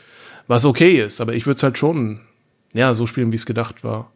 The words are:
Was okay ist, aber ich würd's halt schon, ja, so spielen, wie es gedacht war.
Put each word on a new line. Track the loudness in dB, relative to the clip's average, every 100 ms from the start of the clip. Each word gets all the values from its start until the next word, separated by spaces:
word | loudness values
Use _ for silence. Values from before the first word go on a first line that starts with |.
| -20 -20 -20 -20 -2
Was | 2
okay | 2 4 6 6
ist, | 2 -4
aber | -4
ich | -2 -2
würd's | 0
halt | 0 0
schon, | -2 0 -4 -6 -16 _ _ _ _
ja, | -2 0
so | 0 -2
spielen, | -2 -2
wie | -2
es | -4
gedacht | -4 -6 -8
war. | -8 -8 -10